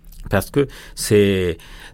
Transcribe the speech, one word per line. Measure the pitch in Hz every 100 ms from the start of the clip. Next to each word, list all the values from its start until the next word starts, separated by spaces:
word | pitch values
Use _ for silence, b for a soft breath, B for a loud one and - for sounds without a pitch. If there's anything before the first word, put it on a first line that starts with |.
| - - -
Parce | 98 -
que | 143 139 B B -
c'est, | - 104 101 95 90 80 B B B